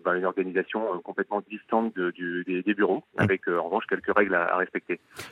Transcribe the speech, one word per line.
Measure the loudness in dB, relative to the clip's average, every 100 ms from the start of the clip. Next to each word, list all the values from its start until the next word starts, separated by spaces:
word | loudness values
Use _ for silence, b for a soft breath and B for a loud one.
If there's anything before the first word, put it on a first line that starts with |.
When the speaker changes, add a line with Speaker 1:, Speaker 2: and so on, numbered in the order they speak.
Speaker 1:
bah, | 0 0
une | 2
organisation, | 0 0 -2 -2 -2 -2
euh, | -4
complètement | -6 -6 -4 -4 -4
distante | -12 -2 0 0 -2
de, | -4
du, | -4 -6 -4 -2
des, | -2
des | 0
bureaux, | 2 2 2 -2 0
Speaker 2:
Mmh. |
Speaker 1:
avec, | 2 2 0
euh, | 0
en |
revanche | 0 -2 0
quelques | -2 0 0
règles | 2 2
à, | 2
à | 0
respecter. | 0 -4 -6 -8 _ B B